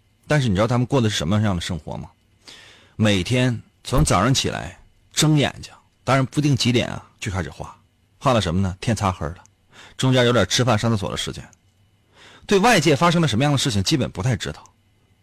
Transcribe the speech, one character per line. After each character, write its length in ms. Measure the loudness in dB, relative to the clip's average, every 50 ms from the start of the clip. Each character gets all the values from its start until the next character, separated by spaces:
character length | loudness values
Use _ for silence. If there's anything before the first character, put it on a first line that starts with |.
| _ _ _ _ _
但 160 | -2 0 0
是 60 | 2
你 80 | 2 2
知 60 | 0
道 60 | 0
他 100 | 2 0
们 100 | 0 0
过 140 | 0 0 0
的 80 | 0 0
是 80 | 0
什 100 | -2 -2
么 140 | 0 0 0
样 120 | 0 0 -2
的 60 | -4
生 180 | -4 -6 -8
活 200 | -8 -10 -10 -12
吗？ 100 | -12 -12 -14 _ _ _ _ _ _ _ -20 -20 -20 -20 -20 -20 -20 _ _ _
每 260 | 0 0 2 2 0 -2
天 380 | -2 0 0 0 0 -2 -4 -8 _ _ _ -8
从 220 | -2 0 0 2
早 160 | 2 2 2
上 120 | 2 2 2
起 160 | 0 0 -4
来 300 | -4 -8 -10 -12 -16 -18 -20 _ _ _ _ _
睁 240 | -4 0 2 2 2
眼 180 | 2 2 0 -4 -8
睛， 120 | -16 -20 -20 -20 _ _ _ _ -2
当 120 | 0 0
然 80 | 0 0
不 120 | -2 -2 0
定 160 | 0 2 2
几 160 | 2 2 2
点 160 | 2 0 0
啊， 160 | -2 -6 -10 -14 -18 _ -12
就 120 | -10 -6
开 100 | -6 -6
始 80 | -6 -8
画， 260 | -10 -14 -16 -16 -18 -20 _ _ _ _ _ _ _ _
画 120 | 0 0 2
到 60 | 2
什 140 | 2 0 0
么 80 | 0
呢？ 160 | 0 -2 -4 -6
天 160 | -4 -4 -2
擦 160 | 0 0 -2
黑 140 | -2 -2 -6
了， 120 | -10 -10 -12 -18 _ _ _ _ _ -20 -20 -20 -18 -8
中 160 | -4 0 2 2
间 100 | 4 4
有 60 | 4
点 160 | 4 2 2
吃 160 | 0 0 0 2
饭 140 | 2 0
上 140 | 2 0 0
厕 40 | 0
所 140 | -2 -2 -4
的 80 | -6
时 140 | -6 -8 -8
间， 120 | -10 -12 -14 -18 _ _ _ _ _ _ _ _ _ _ _ _ _ -20 -20 -20 -20 -10 -2
对 140 | 0 2 4
外 200 | 4 4 4 4
界 160 | 4 4 4
发 140 | 4 4 4
生 100 | 4 4
了 80 | 2
什 80 | 2 2
么 80 | 2 2
样 80 | 2
的 60 | 2
事 140 | 0 0 0
情 120 | 0 0 0
基 140 | 0 0
本 120 | 0 0 -2
不 100 | -4 -4
太 160 | -2 -2 -2
知 140 | -2 -4 -8
道， 120 | -10 -12 -16 -20 _ _ _ _ _ _ _ _ _ _